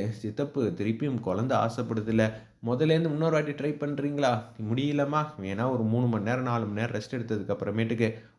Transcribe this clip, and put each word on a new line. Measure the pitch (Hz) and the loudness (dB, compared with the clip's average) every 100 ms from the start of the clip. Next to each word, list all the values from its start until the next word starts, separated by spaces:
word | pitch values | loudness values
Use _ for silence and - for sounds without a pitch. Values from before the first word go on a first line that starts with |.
| 104 | -2
சித்தப்பு | 107 107 110 143 143 107 87 | -4 -6 -4 -4 0 0 0
திருப்பியும் | 104 113 147 123 | -2 0 -2 -2
குழந்தை | 95 92 127 113 | 0 0 2 2
ஆசைப்படுதுல்ல, | 113 113 113 110 110 110 110 110 - _ 113 | 2 0 -2 -2 2 2 2 0 -14 _ -2
முதல்லேருந்து | 127 156 160 165 | 2 4 4 2
இன்னொரு | 147 160 | 0 2
வாட்டி | 156 147 | 2 0
ட்ரை | 139 147 | -2 -4
பண்றீங்களா? | 160 147 143 143 143 135 113 - - | -2 -4 -2 -2 2 2 2 -2 -6
முடியலம்மா, | 110 120 143 147 139 151 151 - | -2 0 2 2 2 0 -2 -4
வேணா | 95 98 127 | -4 0 0
ஒரு | 127 | 2
மூணு | 110 117 123 | 2 2 2
மணி | 110 | 2
நேரம், | 101 127 | 0 0
நாலு | 127 117 110 | 0 0 0
மணி | 104 | -2
நேரம் | 117 113 | -2 -4
ரெஸ்ட் | - 127 | -4 -6
எடுத்ததுக்கு | 113 107 98 | -2 -2 -2
அப்புறமேட்டுக்கு | 101 98 107 113 113 110 113 - | -4 -2 0 0 2 0 -2 -14